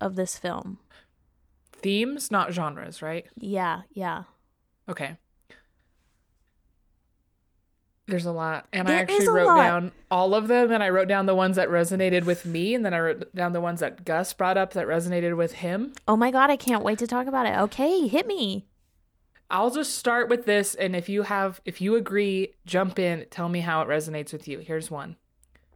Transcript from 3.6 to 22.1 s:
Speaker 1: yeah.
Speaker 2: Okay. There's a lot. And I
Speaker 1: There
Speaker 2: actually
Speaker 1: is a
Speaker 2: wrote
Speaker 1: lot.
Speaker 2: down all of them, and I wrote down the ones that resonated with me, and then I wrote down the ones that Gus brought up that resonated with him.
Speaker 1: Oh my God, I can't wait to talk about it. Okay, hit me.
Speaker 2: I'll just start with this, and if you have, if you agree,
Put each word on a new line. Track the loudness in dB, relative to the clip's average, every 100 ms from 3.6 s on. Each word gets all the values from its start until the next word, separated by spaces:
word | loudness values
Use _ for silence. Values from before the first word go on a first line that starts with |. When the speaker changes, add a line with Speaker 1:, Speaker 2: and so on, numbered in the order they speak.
| -2 -4 -10
Speaker 1:
yeah. | -10 -8 -8 -12 _ _ _ _ _ -14
Speaker 2:
Okay. | -10 -10 -12 _ _ _ -20 _ _ _ _ _ _ _ _ _ _ _ _ _ _ _ _ _ _ _ _ _ _ _ _ -6
There's | -4 -4
a |
lot. | -4 -4 -6 -6
And | -4 0
I |
Speaker 1:
There | 2
Speaker 2:
actually | 2 4
Speaker 1:
is | 4
a |
Speaker 2:
wrote | 6 8
Speaker 1:
lot. | 8
Speaker 2:
down | 6 2 -2 -10 _
all | 2 4
of | 2 4
them, | 4 4
and | 2
I | 2
wrote | 2 4
down | 2
the | 4
ones | 4 4 2
that | 2
resonated | 2 2 2 2 2
with | 2 -2
me, | -2 -2 0
and | 0
then | 0
I | 0
wrote | 0 -2 -6
down | -4 -2
the | 0
ones | -2 -2
that | -4 -6
Gus | -2 -2 -2
brought | 0 2 2
up | 0
that | 0 0
resonated | 0 0 0 0 0
with | -2
him. | -2 -6 -4 -6 -6 0
Speaker 1:
Oh | 2
my | 4
God, | 4 4
I | 4
can't | 0 0
wait | 0 -2
to | -2
talk | -4 -2
about | 0 0
it. | 0
Okay, | 0 0 0 2 2
hit | 0 0
me. | -2 -4 -4 -10 _ _ _ _ _ _ _ _
Speaker 2:
I'll | 0 0
just | 0 -4 -2
start | 0 2 2
with | 0
this, | 2 2 2
and | -2 -2
if | -2 -2
you | -2
have, | 0 0 -2 -4
if | -12 -4
you | 0 0
agree, | 2